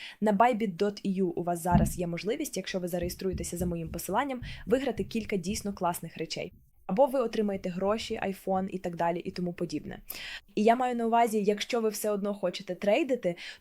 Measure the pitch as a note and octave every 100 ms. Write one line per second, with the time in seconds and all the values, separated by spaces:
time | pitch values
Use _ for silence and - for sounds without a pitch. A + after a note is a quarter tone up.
0 | - - G#3 G3+ A#3+ A3+ A3+ E3+ G#3 G#3
1 | G3 F#3 F#3 E3+ F3 F3 F3 F3+ - E3+
2 | F3 E3+ F#3 C#4+ D4+ F#3+ F#3 F#3 F3+ F3
3 | F3 - F#3+ F3 E3 F3 F3+ E3+ D#3+ E3
4 | - G3 C#4 B3+ - - - B3+ C4+ -
5 | F#3+ A3+ G#3+ G3+ F3 G#3+ G3+ G3 F3 F3
6 | E3 - E3 - E3+ - _ _ - F#3+
7 | C#4 C4 A3+ A3 G#3 G3 F#3+ F3+ G3 A3
8 | - A3 G3 F#3+ - F#3+ F#3+ F#3 F3+ E3+
9 | E3+ F3 - F#3 F3+ F3 E3+ D3+ - -
10 | - - - - - - G#3+ A#3+ B3+ A#3+
11 | A3+ A#3 A#3 G#3+ G3+ G#3 - A#3 A3 G#3
12 | G#3+ G#3 G3+ G3+ F3+ F3+ F#3+ F3 G3 A#3
13 | C4+ B3 F3+ E3+ - -